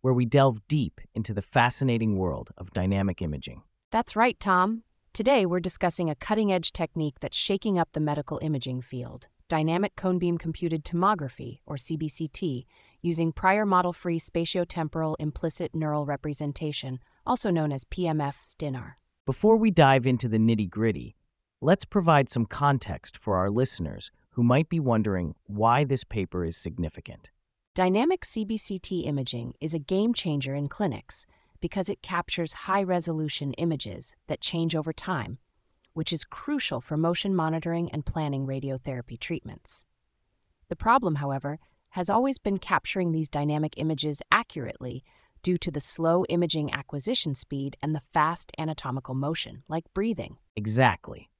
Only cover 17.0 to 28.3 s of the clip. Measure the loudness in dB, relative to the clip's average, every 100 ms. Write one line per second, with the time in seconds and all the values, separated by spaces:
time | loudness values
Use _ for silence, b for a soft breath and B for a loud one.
17 | _ _ -2 -2 2 2 0 -2 -6 -4
18 | -2 0 -2 -6 -18 -8 -6 -6 -10 -18
19 | _ _ -6 2 6 6 6 8 8 8
20 | 4 2 2 4 6 4 0 0 0 0
21 | -6 -16 _ _ _ _ 2 2 2 0
22 | 6 6 6 0 -2 2 2 2 -2 -10
23 | -10 -10 0 2 2 2 2 0 -4 -6
24 | -12 _ _ 2 4 4 4 0 2 2
25 | 2 0 -2 -6 _ 0 4 4 2 0
26 | -2 -4 -4 -2 -2 -2 -4 -4 -6 -6
27 | -16 -18 -20 _ _ _ _ 0 2 4
28 | 2 0 -2